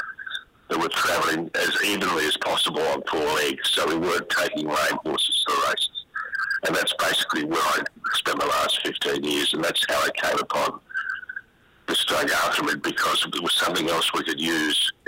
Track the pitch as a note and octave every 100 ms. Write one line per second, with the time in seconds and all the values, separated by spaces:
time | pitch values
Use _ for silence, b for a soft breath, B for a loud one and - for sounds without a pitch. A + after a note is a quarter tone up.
0 | C6+ B B B B _ - E2 - -
1 | - - - E2 D#2+ - F#2 - G#2+ G2+
2 | - E2 - - - - - D3+ - -
3 | - - D3 D#2 C#3+ C2+ - G2 F2 D#2+
4 | F2 E2+ - F#2+ - D2+ D#2 D2 - -
5 | - C#2 - - - C6+ C6+ - - -
6 | - - B B B B - - - -
7 | - - - - - - - - - -
8 | - - - - - - - - - -
9 | - C#2+ D2 C#2+ C#2+ D2+ E2 - - -
10 | - - - - - - - - - B
11 | B B B B - _ _ - - -
12 | - D#3+ C#3+ C#3 - - D3+ - - -
13 | - - - - - - - - - -
14 | - - - - E2 E2 - - - -